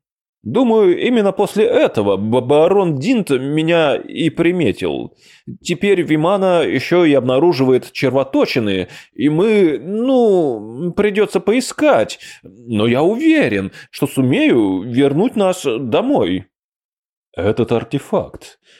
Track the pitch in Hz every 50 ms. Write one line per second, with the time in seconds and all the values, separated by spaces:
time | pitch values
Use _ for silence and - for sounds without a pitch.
0 | _ _ _ _ _ _ _ _ - 104 127 220 269 233 220 220 208 180 175 -
1 | - 226 254 233 202 196 - - 208 - - 202 220 - - 262 311 202 - -
2 | 101 101 98 95 101 110 113 127 117 123 147 147 214 214 190 202 190 170 151 131
3 | 139 214 269 226 185 - 139 123 131 139 151 156 156 160 170 170 160 143 123 -
4 | - - - - - 160 - - 165 170 180 180 156 104 87 - 92 85 71 64
5 | 58 - - _ _ _ - _ _ - - - - - 180 - - 202 196 175
6 | 156 120 156 151 151 175 202 196 190 185 175 170 147 95 92 127 - - 170 180
7 | 175 156 143 135 117 127 127 135 160 175 165 131 135 127 127 123 - - - -
8 | 143 127 123 135 135 131 - 294 254 - - 139 113 104 95 95 90 - - -
9 | - _ _ - 120 151 151 160 196 226 214 208 190 156 143 107 139 175 202 220
10 | 240 262 269 254 240 220 196 180 165 143 120 107 104 110 113 127 170 175 165 -
11 | 208 208 196 208 208 196 - 277 - - 214 262 247 - - - 302 302 240 127
12 | 107 - - - - - - - - 90 95 113 120 117 117 101 107 120 117 131
13 | 156 180 220 240 320 320 320 302 262 127 104 98 95 92 - - - - - -
14 | 151 135 - 139 131 123 147 240 311 302 175 120 107 95 95 92 95 123 120 123
15 | 143 143 135 156 208 262 - 220 196 185 180 - - 143 113 120 139 117 104 165
16 | 208 262 294 185 110 82 92 90 95 - _ _ _ _ _ _ _ _ _ _
17 | _ _ _ _ _ _ _ - 87 104 110 - 117 - 123 113 110 - - 139
18 | - - - 180 - - - - - - - _ _ _ _